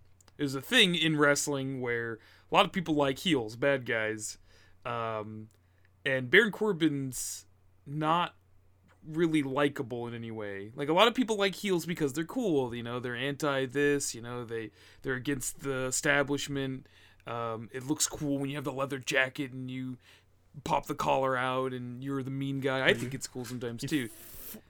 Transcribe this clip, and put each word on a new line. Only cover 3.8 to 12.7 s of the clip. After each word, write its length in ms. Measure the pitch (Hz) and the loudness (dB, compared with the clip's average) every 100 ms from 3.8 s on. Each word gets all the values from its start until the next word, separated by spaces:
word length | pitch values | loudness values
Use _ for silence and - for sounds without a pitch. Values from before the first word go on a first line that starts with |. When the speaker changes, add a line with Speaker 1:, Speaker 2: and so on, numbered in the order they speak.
| 120 | 0
Speaker 1:
guys, 520 | 117 110 110 107 - - - - - - | -2 0 -2 -6 -12 -18 -20 -20 -12 -6
um, 640 | 120 113 110 107 107 110 _ _ _ _ _ - | -4 -4 -4 -6 -10 -14 _ _ _ _ _ -2
and 240 | 131 127 | 0 4
Baron 220 | 175 226 | 6 6
Corbin's 960 | - 214 175 156 143 135 127 - - - _ _ _ - | 4 0 2 2 0 -4 -6 -6 -8 -14 _ _ _ -10
not 500 | 147 156 165 175 - _ - _ _ _ _ - | -4 2 2 0 -6 _ -20 _ _ _ _ -8
really 380 | 156 170 156 | 0 2 4
likable 640 | 139 131 147 139 127 120 120 | 2 2 2 2 -6 -4 -6
in 60 | |
any 180 | 117 117 | -6 -8
way. 400 | 110 104 98 101 131 | -6 -6 -8 -10 -6
Like, 120 | 143 | 2
a 60 | |
lot 160 | 165 226 | 6 6
of 40 | |
people 220 | 240 233 214 | 6 2 2
like 200 | 196 185 | 2 0
heels 300 | 202 180 160 | 0 0 0
because 280 | 175 147 | 0 0
they're 100 | 131 | 0
cool, 500 | 165 - 233 147 123 | -4 -2 2 2 2